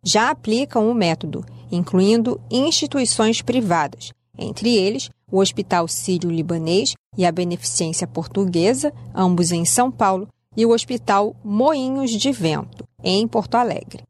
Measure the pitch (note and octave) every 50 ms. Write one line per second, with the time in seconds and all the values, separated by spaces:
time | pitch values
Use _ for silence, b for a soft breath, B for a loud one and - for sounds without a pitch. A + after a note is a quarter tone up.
0 | - F#3+ - G#3+ A3+ C4+ D#4 - - G#3+ G#3+ A#3+ C#4 C#4+ - B3 G#3+ A3 B3 A#3
1 | F#3+ E3+ E3 E3+ - D#3 - - - B B B B B - F3 F3 - - F#3
2 | F#3+ G3+ A3+ A#3 A3+ B3 - - - - A3 B3 C4+ D#4+ D#4+ - - C#4+ - C#4
3 | B3+ A3 - - A3 G#3+ A3+ - - - A#3+ C4 A#3 F#3+ F3 E3 D3+ C3+ - -
4 | - - - _ _ _ _ - - - - - G3 A#3 A#3+ G#3 F#3 G3 A3 C4+
5 | - - - _ _ _ - F#3+ G3 F#3+ - - F#3+ - F#3+ F3 E3+ E3 - -
6 | - - F#3 E3+ F3 F3 E3 E3 D3+ E3+ E3+ E3 D#3+ D#3+ F3 F#3+ C4+ - - -
7 | _ _ - - F3+ F3 E3 F3 F3+ F3 F3 - - - - - F3 D#3+ E3 -
8 | F#3+ - - E3 D#3+ - - G3 G3+ F#3 F3 E3+ E3+ G3+ C4 C4 C#4+ D4 D4 B
9 | B B - - F#3+ F3+ F3+ E3+ F3 E3 F3 E3+ E3+ E3+ - - B3 C4 - -
10 | A3+ G3 F#3+ F#3 G3+ - _ _ _ _ _ A3 A3+ A#3 A#3 A#3 - - B3+ A#3+
11 | - - G3+ G3 G#3 G#3+ - - - G#3+ G3+ G#3+ B3+ D4 D#4+ C#4 C4 C4 C4 C#4
12 | C4+ B3 A3+ G#3 - C4+ C#4 A#3 F#3 D#3+ D3+ C#3+ - A#2+ - - - _ _ _
13 | - F3+ F#3 G3 A3+ A3+ - A3+ G3 - - A#3 B3 A3 - - - - - -
14 | -